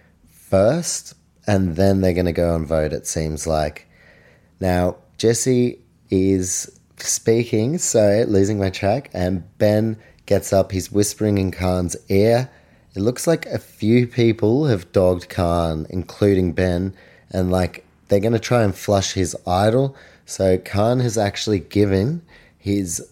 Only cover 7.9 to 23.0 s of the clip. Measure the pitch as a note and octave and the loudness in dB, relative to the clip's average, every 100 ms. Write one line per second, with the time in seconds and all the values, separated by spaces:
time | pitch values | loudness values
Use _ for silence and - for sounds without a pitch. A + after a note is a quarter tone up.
7.9 | A#2 G#2 G#2 - G2 G2 G#2 F#2+ - G2 | 2 4 2 2 2 2 0 -2 -2 -2
8.9 | B2 - F#2 F2+ F#2+ - - G#2 G#2+ A2+ | -2 -4 -4 -2 -2 -6 -2 2 2 0
9.9 | A2 - _ - G2 - G2 F#2 F#2+ - | -4 -12 _ -2 -2 2 0 0 -2 -2
10.9 | G2+ G#2 - G#2+ G2+ F#2+ F2 F#2 F2+ F2+ | -2 -2 0 0 2 0 -2 -2 0 -2
11.9 | - - G2 A2 A#2 C3 - _ _ _ | -6 -2 2 4 2 -2 -10 _ _ _
12.9 | F#2+ G#2 B2+ - D#3+ - A#2 - - G#2+ | -4 -4 -2 -2 -2 -2 -10 -10 -4 2
13.9 | A#2+ A#2+ - A#2 A2 G#2+ B2 D3+ G#2 F2 | 2 2 2 2 2 2 2 2 -2 0
14.9 | G2+ F2+ F2+ - - F2 E2+ E2 D#2 D#2 | 2 2 2 -4 -2 0 0 0 -4 -6
15.9 | F#2 E2+ - G#2 F#2+ F2+ E2 F#2 F2 F#2+ | -8 -8 -2 2 2 0 0 -2 0 -4
16.9 | - - _ _ F#2 F2+ F#2 F2 - - | -8 -20 _ _ -4 0 0 -2 -6 -20
17.9 | _ - G2+ A2 A2+ - B2 G#2 F2 - | _ -2 0 2 -2 0 0 0 -2 -2
18.9 | G2+ F#2 F#2+ F2 - - F2+ G#2+ B2 C3+ | 0 0 -2 -4 -4 -4 0 2 2 -2
19.9 | - - - - - F#2+ F#2 - G2 A2 | -6 -20 -20 -12 -2 0 0 -2 0 0
20.9 | B2+ B2 A2 G2+ - - G2+ - G2+ G2+ | 2 0 -2 -2 -2 -2 -4 0 0 2
21.9 | F#2+ A2+ E3+ - - _ _ G2+ G2+ F2+ | 2 0 -4 -10 -20 _ _ -4 -2 -4
22.9 | - | -8